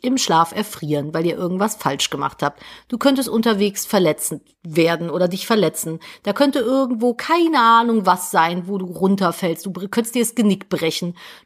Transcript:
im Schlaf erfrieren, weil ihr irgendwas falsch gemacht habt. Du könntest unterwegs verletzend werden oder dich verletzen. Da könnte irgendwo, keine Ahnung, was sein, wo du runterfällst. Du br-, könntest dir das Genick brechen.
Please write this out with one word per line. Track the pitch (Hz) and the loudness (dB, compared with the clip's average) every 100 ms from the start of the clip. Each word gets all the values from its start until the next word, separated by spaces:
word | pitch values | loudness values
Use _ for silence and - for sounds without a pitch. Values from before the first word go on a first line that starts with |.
im | 254 262 | -2 0
Schlaf | - 165 165 | 2 2 2
erfrieren, | - 208 - 151 147 147 | -2 -8 -8 -4 -4 -2
weil | 165 | -2
ihr | 170 170 | -2 -2
irgendwas | 175 185 214 - | -4 -2 -2 -2
falsch | 147 139 - | -4 -2 -4
gemacht | 139 143 - | -4 -6 -4
habt. | 143 - - - _ | -4 -4 -14 -20 _
Du | - | 0
könntest | 277 269 247 | 2 2 0
unterwegs | 226 226 202 208 202 - | 0 2 2 0 -2 -2
verletzend | 202 165 151 - 156 - _ | 2 2 0 -4 -8 -12 _
werden | 170 156 165 165 170 | -4 2 2 2 -2
oder | 156 180 | 0 -2
dich | 190 - | -2 0
verletzen. | 226 165 - 165 165 - - | 2 2 0 -8 -10 -12 -8
Da | 202 | -6
könnte | 202 285 277 | 0 2 2
irgendwo, | 226 269 262 233 247 | 0 0 0 0 -2
keine | 233 - 339 330 294 | -2 0 2 4 4
Ahnung, | 226 226 240 226 | 6 6 4 2
was | 185 180 - | 2 2 0
sein, | 175 165 175 175 | 2 2 0 -4
wo | 202 | -6
du | 180 | -6
runterfällst. | 165 190 196 180 170 180 165 | 0 2 2 0 0 -4 -4
Du | 196 | -8
br-, | 180 196 | -10 -6
könntest | 233 233 | -4 -2
dir | 240 | -2
das | 226 | -2
Genick | - 208 190 - | 0 0 0 -2
brechen. | 180 165 - 175 175 - - | -4 -2 -4 -6 -10 -18 -18